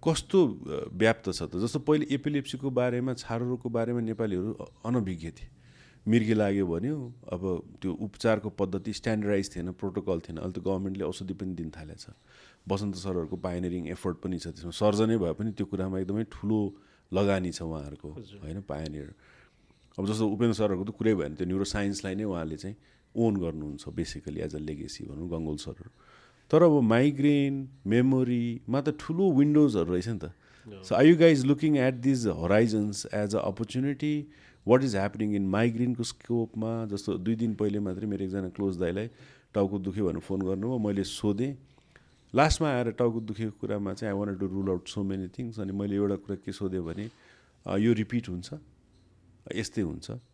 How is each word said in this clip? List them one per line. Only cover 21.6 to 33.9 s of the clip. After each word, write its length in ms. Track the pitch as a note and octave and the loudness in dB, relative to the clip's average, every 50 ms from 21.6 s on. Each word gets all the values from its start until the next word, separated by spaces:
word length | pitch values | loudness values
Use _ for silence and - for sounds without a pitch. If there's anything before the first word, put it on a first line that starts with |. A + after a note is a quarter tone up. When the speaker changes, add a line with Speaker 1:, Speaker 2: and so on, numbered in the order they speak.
| G2 - - G#2+ G2+ G2+ G2 F#2+ - G2 F#2+ | -2 -2 -2 -2 -2 -2 -2 -4 -6 -6 -6
Speaker 1:
नै 100 | G2 A2 | -4 -4
उहाँले 320 | G#2+ F#2 E2+ E2 D#2+ D#2+ | -4 -4 -4 -4 -6 -8
चाहिँ 200 | D2 - F#2+ G#2 - _ _ _ _ _ _ _ | -8 -10 -12 -12 -12 _ _ _ _ _ _ _
ओन 200 | A2+ A#2 A2+ G#2 | 2 2 2 2
गर्नुहुन्छ, 480 | G2 F2 E2 D#2 D#2 D2+ D2+ C#2+ D2 - | 2 -2 -2 -4 -6 -8 -8 -10 -10 -12
basically 560 | - D#2+ E2+ E2 - - D2+ - D2+ D2+ D#2+ D#2+ | -10 -6 -6 -6 -6 -6 -10 -10 -10 -8 -6 -6
as 80 | D2+ - | -6 -6
a 60 | D2+ | -8
legacy 480 | D2+ D2+ D#2 C#2+ D2 - - - - - | -8 -8 -8 -10 -10 -12 -12 -12 -12 -12
भनौँ, 200 | - D2 E2 F2+ | -10 -10 -8 -6
गङ्गोल 280 | E2+ E2 D#2+ D#2 D2+ | -6 -6 -4 -4 -6
सरहरू। 340 | D2 - - D#2 - - - _ _ - - - - - - _ _ _ _ | -6 -8 -12 -12 -14 -16 -20 _ _ -20 -20 -20 -20 -20 -20 _ _ _ _
तर 120 | - D#3 F3 | 6 8 8
अब 180 | E3+ D3+ D3 | 8 8 8
migraine, 880 | B2 A2 A2+ A#2 C3 D3 C#3+ C3+ C#3 D3 D3 C#3+ C#3 C#3 C#3 C#3 C3+ C3 - - _ | 6 6 6 6 6 4 4 4 4 4 4 4 4 2 0 -4 -6 -8 -14 -10 _
मेमोरीमा 920 | G2 G#2+ A#2+ B2+ C3 C3 C3 B2+ A#2+ B2 A#2+ A#2 A#2+ A#2 A#2 - - A#2 C#3 | 2 4 6 6 6 4 4 2 2 2 0 0 -2 -4 -6 -6 -2 -2 0
त 160 | C3+ D3+ D3+ D3+ | 0 0 -4 -4
ठुलो 300 | - - E3 E3 G3 F#3+ D#3 | -4 -4 0 2 4 4 6
विन्डोजहरू 600 | C3 C#3+ D3 D3 D3+ D3+ C#3+ A2 G2+ E2+ E2 F2+ | 6 6 8 8 8 6 6 6 2 2 2 0
रहेछ 160 | F2+ F2+ A2+ | 0 0 -2
नि 100 | A2+ F#2+ | -6 -6
त। 140 | D#2 D2+ - _ _ _ - - - | -6 -10 -12 _ _ _ -20 -20 -20
Speaker 2:
No। 60 | - - | -18 -18
Speaker 1:
So, 200 | - - - - | -16 -6 0 4
are 140 | A#2 C3+ D#3 | 8 8 8
you 60 | F3 | 10
guys 280 | D#3 E3 E3 D#3+ C#3 B2+ | 10 10 8 8 8 4
looking 300 | C3+ D3 D3 D#3 D#3 D3+ | 4 2 4 4 2 4
at 280 | C#3 B2+ C3 C3 A#2+ A#2 | 4 4 2 2 2 2
these 200 | C#3 C3+ B2+ A#2 | 2 2 4 2
horizons 800 | G#2 E2+ D#2+ E2 F2 G2 G#2+ A#2 A2+ G#2+ A2 G#2 G#2 G2+ F#2 - - - | 0 0 0 2 4 6 6 6 6 4 0 0 0 -4 -6 -8 -6 -4
as 200 | G#2 G#2 G#2 G#2 | -2 -2 0 0
a 120 | A2 - - | -2 -2 -2
opportunity? 720 | F#2+ - A#2 G#2 - B2+ C3 C#3+ | -4 -4 -6 -6 -4 -4 -2 -2